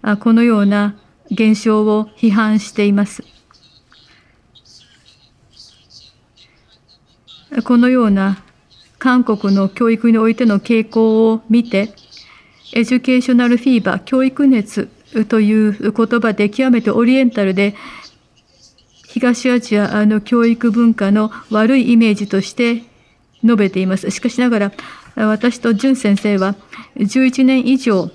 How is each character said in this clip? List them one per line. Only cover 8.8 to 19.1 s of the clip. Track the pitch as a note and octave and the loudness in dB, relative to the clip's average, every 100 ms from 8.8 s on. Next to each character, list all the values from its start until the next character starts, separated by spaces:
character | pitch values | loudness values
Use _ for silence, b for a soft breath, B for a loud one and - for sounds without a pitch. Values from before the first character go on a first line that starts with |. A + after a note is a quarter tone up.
| _ _ | _ _
韓 | B3 B3 | 0 0
国 | A#3+ G#3 G3+ | 0 -2 0
の | G3 G3 | 0 0
教 | - A#3 | 0 -2
育 | A3+ A#3 | 0 2
に | A3+ | 2
お | A3 | 2
い | A3 | 0
て | A#3+ | 0
の | G3+ | 0
傾 | G3+ A#3 A3 | 0 -2 0
向 | A3+ A3 A3 A3+ | 0 2 2 2
を | A3+ - | 0 0
見 | A#3 | 0
て、 | A#3 G3 G#3+ - _ - B B B _ - | 0 -2 -4 -10 _ -20 B B B _ -10
エ | - | -4
デ | A#3 B3 | 0 0
ュ | |
ケ | B3 B3+ | 0 0
ー | |
シ | B3 | 2
ョ | B3 | 2
ナ | A#3+ | 2
ル | A#3+ | 0
フ | C4+ | 2
ィ | B3 | 0
ー | |
バ | - F#3 | 0 -6
ー、 | |
教 | - C4 | -2 0
育 | C4 C4 C#4+ | 0 0 2
熱 | B3+ G#3 - - _ _ A3+ A3 | 2 0 -8 -8 _ _ -6 -2
と | A3 | 0
い | G#3 G#3+ G#3+ | 2 2 0
う | G3+ G#3 | -2 -4
言 | A3 A3 A#3 | -2 -2 0
葉 | A3+ | -2
で | G#3 G#3 | -2 -4
極 | G#3 C4 | -2 0
め | A#3+ | 0
て | A3+ | 0
オ | A3 | 0
リ | A#3 C4 | 2 2
エ | |
ン | B3+ | 2
タ | A3+ G3 | 0 -2
ル | |
で、 | F#3 G3+ G3+ B B B B _ _ _ _ - _ _ _ | 0 -2 -4 B B B B _ _ _ _ -20 _ _ _
東 | _ | _